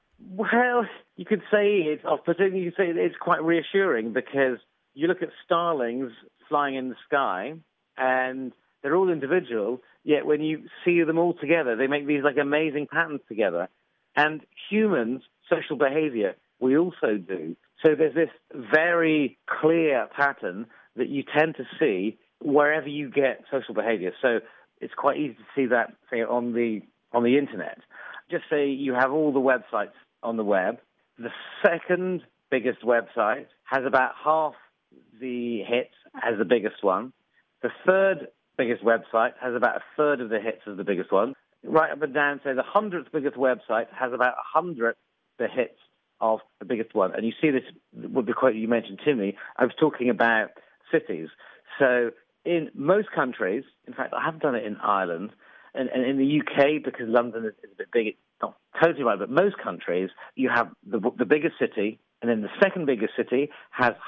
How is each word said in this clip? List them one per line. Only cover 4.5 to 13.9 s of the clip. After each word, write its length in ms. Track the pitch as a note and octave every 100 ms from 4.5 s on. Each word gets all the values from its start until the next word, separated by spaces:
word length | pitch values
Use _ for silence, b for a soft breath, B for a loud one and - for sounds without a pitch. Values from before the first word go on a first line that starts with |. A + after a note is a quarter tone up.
| A#2 - _ _
you 140 | C#3 E3
look 140 | F3+
at 60 | F#3 -
starlings 680 | - E3+ E3+ D#3 A#2+ B2 C3 A2 - _ _
flying 280 | D3+ C#3+ C3+
in 120 | B2+
the 80 | A2+ -
sky 480 | D3 B2+ F#2 A#2 E3 - _ _ -
and 540 | C3 C3 B2+ C3 B2+ - _ _
they're 120 | C#3+
all 160 | E3+ F#3+
individual, 720 | D#3+ C3 F3+ C#3 A2+ G2+ B2+ b b
yet 200 | - D3
when 160 | - D3+
you 280 | D#3 D#3 A#2 -
see 180 | F3+ F3
them 160 | D#3+ E3
all 160 | F3
together, 400 | E3+ C#3+ E3 C3
they 140 | A2 C3
make 180 | C#3+ C#3+
these, 160 | D3
like, 140 | C#3 C3
amazing 500 | C#3 D3 D#3+ C#3+ C#3+
patterns 340 | D#3 E3 C#3+ -
together. 400 | G#2+ G2+ E2+ F#2 _ _